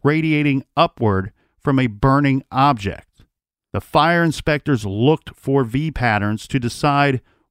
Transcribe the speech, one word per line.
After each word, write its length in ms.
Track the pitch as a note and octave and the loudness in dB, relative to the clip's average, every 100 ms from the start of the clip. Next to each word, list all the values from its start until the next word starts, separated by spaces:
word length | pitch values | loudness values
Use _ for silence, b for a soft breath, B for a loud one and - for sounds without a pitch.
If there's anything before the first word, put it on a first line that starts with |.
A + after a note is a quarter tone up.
radiating 600 | C#3+ D#3 D#3+ D3+ D3 C3+ - - | -2 0 0 0 0 -2 -2 0
upward 560 | E3+ - A2+ F#2+ F#2+ - _ _ | 0 0 0 0 -4 -12 _ _
from 180 | - C3+ | -2 0
a 100 | B2+ | 0
burning 560 | G#2 C3+ C#3 C#3+ C3+ - | 0 0 2 2 0 -2
object. 500 | B2+ C#3+ C3 G2 - _ _ _ _ _ _ _ | 0 2 0 -4 -8 _ _ _ _ _ _ _
The 80 | - | -8
fire 420 | - D#3 D#3 E3+ | -2 0 2 2
inspectors 640 | E3 - - D3 - B2+ G#2 | 0 -2 -2 -2 -2 -2 -2
looked 500 | G2+ B2+ D#3+ - - | 0 2 2 -4 -10
for 280 | - C#3 | -2 0
V 280 | A#2+ C3 D#3 | 0 -2 -4
patterns 560 | C3+ A#2+ G#2+ G#2 G#2+ - | -2 0 0 0 -4 -4
to 100 | C3+ | -4
decide 640 | A#2+ - D3+ C#3+ C#3+ B2+ - _ _ | -4 -2 0 2 0 -2 -8 _ _